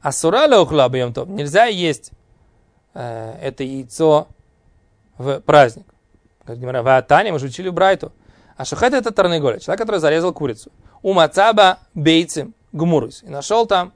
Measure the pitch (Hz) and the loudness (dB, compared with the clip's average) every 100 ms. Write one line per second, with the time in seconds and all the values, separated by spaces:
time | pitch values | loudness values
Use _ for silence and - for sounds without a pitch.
0 | 143 131 165 214 302 233 156 151 127 127 | -6 -4 0 2 4 4 4 2 0 0
1 | 123 117 135 98 143 165 233 196 170 143 | -4 -6 -10 -8 -2 2 2 2 -4 -4
2 | - - _ _ _ _ _ _ _ - | -10 -20 _ _ _ _ _ _ _ -14
3 | 120 113 113 113 135 127 135 135 127 - | -12 -12 -14 -12 -12 -10 -10 -10 -14 -2
4 | 160 151 156 - _ _ _ _ _ _ | 2 2 0 -18 _ _ _ _ _ _
5 | _ _ 127 135 - 151 127 110 - _ | _ _ -6 -6 4 6 6 2 -20 _
6 | _ _ _ _ - 120 127 127 120 131 | _ _ _ _ -18 -12 -8 -4 2 2
7 | 120 147 208 160 135 123 185 170 190 190 | 4 2 2 -4 -6 -10 -8 0 2 0
8 | - _ _ _ _ _ 135 - 240 262 | -4 _ _ _ _ _ -10 -2 0 0
9 | 226 208 180 165 143 104 - 196 220 202 | -4 0 0 0 -2 -4 -6 -6 -2 0
10 | 156 160 175 - 143 107 - _ _ _ | 0 0 -2 -4 -8 -8 -16 _ _ _
11 | 190 190 156 - 208 214 190 185 _ - | -2 2 2 2 2 4 4 2 _ -2
12 | 151 165 170 - 127 - _ - 170 160 | 2 2 0 -6 -10 -14 _ -4 0 0
13 | 117 - - 139 143 220 226 196 180 | -2 -12 -16 -14 -2 -2 0 -2 -2